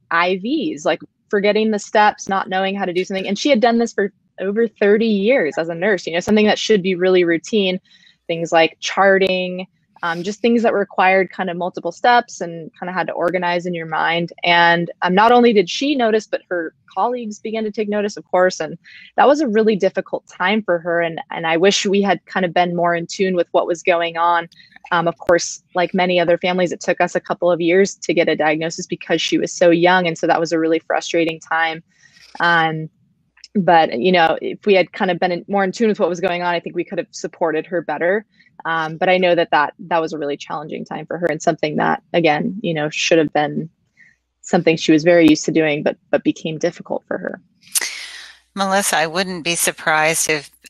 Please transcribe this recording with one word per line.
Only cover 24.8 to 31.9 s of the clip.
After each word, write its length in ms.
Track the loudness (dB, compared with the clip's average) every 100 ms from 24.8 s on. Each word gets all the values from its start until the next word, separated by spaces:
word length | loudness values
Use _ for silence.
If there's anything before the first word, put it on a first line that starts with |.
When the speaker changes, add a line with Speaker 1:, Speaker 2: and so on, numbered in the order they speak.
| -4
Speaker 1:
Um, 160 | -2 0
of 100 | -2
course, 440 | 2 2 2 -10 _ -4
like 180 | -2
many 260 | 0 0 2
other 180 | 2 2
families, 340 | 0 0 -2
it 80 | -2
took 180 | -4 -2
us 140 | -2 -2
a 40 |
couple 320 | -4 -2 0
of 100 | 0
years 340 | 2 2 2 -2
to 180 | -4
get 140 | 0 0
a 80 | 0
diagnosis 520 | 0 0 -4 -8 -10
because 340 | -10 -4 -4
she 160 | 0 -2
was 140 | -2
so 160 | 2 4
young. 380 | 4 4 4 2
And 100 | -2
so 80 | 0
that 120 | 0
was 120 | 0
a 80 | -2
really 200 | 0 -2
frustrating 600 | -2 -4 -2 -2 -2 -4
time. 440 | -6 -2 -2 -4 -14